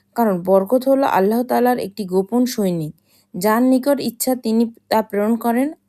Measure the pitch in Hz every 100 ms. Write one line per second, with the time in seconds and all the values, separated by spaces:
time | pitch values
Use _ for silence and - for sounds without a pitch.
0 | _ - 226 180 180 196 196 254 262 269
1 | 277 190 196 226 247 240 247 247 196 -
2 | 190 185 190 240 247 233 196 170 151 -
3 | _ _ _ 180 208 220 254 262 269 277
4 | 233 - - 254 220 220 233 - - 220
5 | 220 202 208 226 233 233 285 -